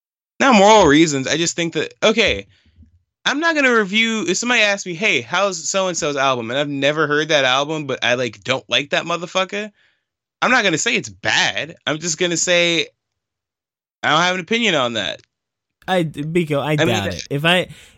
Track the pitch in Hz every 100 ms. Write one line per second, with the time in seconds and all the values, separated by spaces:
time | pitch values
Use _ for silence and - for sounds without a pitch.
0 | _ _ _ - 277 214 202 220 160 147
1 | 165 139 131 156 170 - 170 160 - -
2 | 214 226 185 101 - _ _ _ - _
3 | _ _ 190 277 339 311 262 233 190 214
4 | 226 220 170 196 240 240 208 202 185 165
5 | 214 151 117 175 202 170 147 196 185 165
6 | 156 143 135 123 113 135 147 139 139 151
7 | 147 147 156 147 131 135 147 156 139 127
8 | 113 123 123 110 - 131 - 120 143 170
9 | 165 170 175 185 185 202 208 _ _ _
10 | _ _ _ - 196 254 202 156 233 254
11 | 113 90 107 135 160 98 147 - - 151
12 | 175 156 180 165 180 175 170 165 - _
13 | _ _ _ _ _ _ _ _ _ _
14 | 123 156 180 185 170 226 220 151 120 113
15 | 85 50 - _ _ _ _ _ - 185
16 | 160 139 156 175 156 143 135 151 165 107
17 | 95 85 - 143 165 180 151 - -